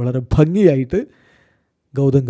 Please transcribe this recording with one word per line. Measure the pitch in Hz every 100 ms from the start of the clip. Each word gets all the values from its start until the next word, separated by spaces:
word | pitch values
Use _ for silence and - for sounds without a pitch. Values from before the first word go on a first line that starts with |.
വളരെ | 120 127 120
ഭംഗിയായിട്ട് | - 156 190 185 135 127 190 285 _ _ _ _ _ _ _ _
ഗൗതം | 135 139 139